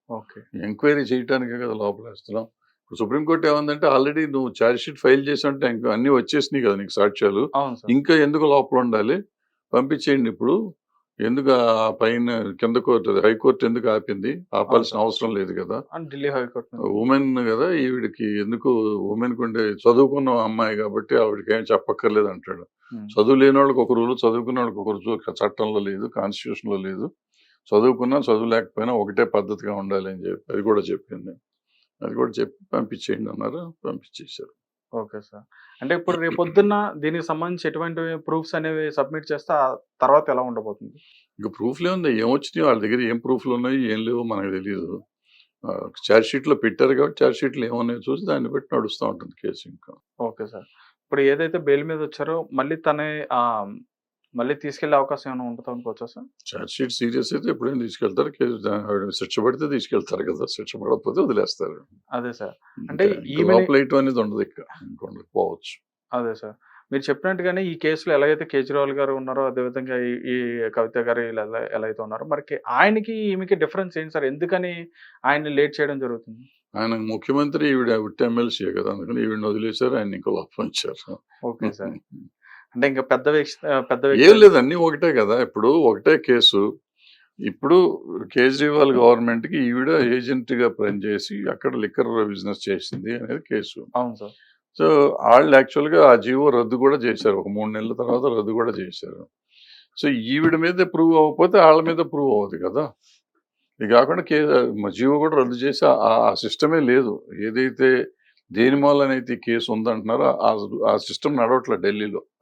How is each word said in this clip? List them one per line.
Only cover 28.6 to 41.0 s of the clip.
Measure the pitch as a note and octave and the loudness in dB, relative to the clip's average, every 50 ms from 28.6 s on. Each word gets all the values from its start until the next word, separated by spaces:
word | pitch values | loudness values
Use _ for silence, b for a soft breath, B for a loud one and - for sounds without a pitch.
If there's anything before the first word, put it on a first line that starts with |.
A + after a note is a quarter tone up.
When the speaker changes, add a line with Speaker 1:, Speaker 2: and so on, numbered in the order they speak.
| A2+ - _ - A2 A#2+ B2 | -2 -4 _ -6 -4 -2 -2
Speaker 2:
ఒకటే | A2 G#2 G2+ G2 A2 A#2+ | -2 -4 -2 0 0 0
పద్ధతిగా | - - G#2 G2+ F#2+ G#2+ - - G#2 G#2 | 2 0 -2 -2 -2 -8 -8 -6 -8 -8
ఉండాలి | G2 G2 G2 G2 G2 F#2+ F#2+ | -8 -6 -4 -4 -4 -4 -6
అని | F#2+ F#2 F2+ | -12 -10 -8
చెప్పి | F#2 F#2+ - _ - - | -8 -10 -10 _ -8 -8
అది | G#2 | -4
కూడా | G2 A2+ G#2+ G2+ | 0 2 2 2
చెప్పింది. | G2 F#2+ F#2+ - - _ - - - F#2+ - _ _ _ _ _ _ _ _ _ _ _ _ _ - | 0 -2 -6 -8 -8 _ -16 -14 -14 -16 -18 _ _ _ _ _ _ _ _ _ _ _ _ _ -12
అది | A2 A2+ | -8 -4
కూడా | A2+ B2+ A#2+ - A#2 | -4 -4 -4 -2 -6
చెప్పి | A#2 - - _ _ _ - | -8 -8 -8 _ _ _ -4
పంపించేయండి | - A#2 G#2 - - - - G#2+ G#2+ A2 G#2 | -4 -4 -6 -10 -12 -8 -8 -6 -6 -6 -10
అన్నారు, | - - G#2+ A2+ B2+ E3+ F3 E3 E3 _ - | -8 -8 -8 -8 -8 -8 -14 -14 -18 _ -10
పంపించేశారు. | - - - - _ _ - - - - - C3 - _ _ _ _ _ _ _ _ - | -10 -10 -10 -14 _ _ -20 -20 -20 -18 -18 -18 -20 _ _ _ _ _ _ _ _ -10
Speaker 1:
ఓకే | A#2 G#2+ G#2 - G#2+ | -10 -10 -10 -14 -18
సార్. | G#2 _ - G#2 - _ b b b b b b | -18 _ -20 -20 -20 _ b b b b b b
అంటే | B2 C#3 E3+ | -6 -4 -4
ఇప్పుడు | F3 E3+ - F3 | -2 -2 -4 -2
రేపొద్దున్న | E3 E3 E3 E3 E3+ F3 E3+ D#3+ G3+ G#3 G3+ G#3 G3+ G#3 G3+ - | -2 -2 -4 -2 -2 -4 2 4 4 4 4 2 0 -2 -4 -6
దీనికి | D3+ C#3+ D#3 D#3+ E3+ D#3 | -4 -4 -4 -4 -4 -4
సంబంధించి | - D#3+ D#3 E3 F3 F3+ F3 - | -6 -6 -4 -4 -6 -6 -6 -6
ఎటువంటి | D#3 D3+ D#3 E3 E3+ E3 E3 E3 E3 E3 | -6 -6 -4 -8 -6 -6 -6 -6 -6 -8
ప్రూఫ్స్ | D#3 D#3 - D#3 D#3+ D#3+ - - | -8 -6 -4 -4 -4 -4 -6 -8
అనేవి | D#3+ D#3+ D#3+ D#3+ D#3 D#3 D3+ | -6 -4 -4 -4 -4 -6 -4
సబ్మిట్ | D3 D3 C3+ C3+ D#3 D#3 D3+ - | -2 -2 -4 -4 -4 -10 -6 -6
చేస్తే | D3+ D3 - - E3 | -8 -8 -4 -2 0
ఆ | D3 C3+ C3 B2+ - _ _ _ _ | 2 2 0 -2 -6 _ _ _ _
తర్వాత | B2+ B2+ C#3 D3+ D3+ - | 4 6 6 4 4 2
ఎలా | C3+ B2+ | -2 -2
ఉండబోతుంది? | B2+ B2 A#2 A2+ A2 A2 G2+ - - C#3 - D3 | -2 -4 -6 -8 -8 -8 -12 -12 -14 -20 -20 -20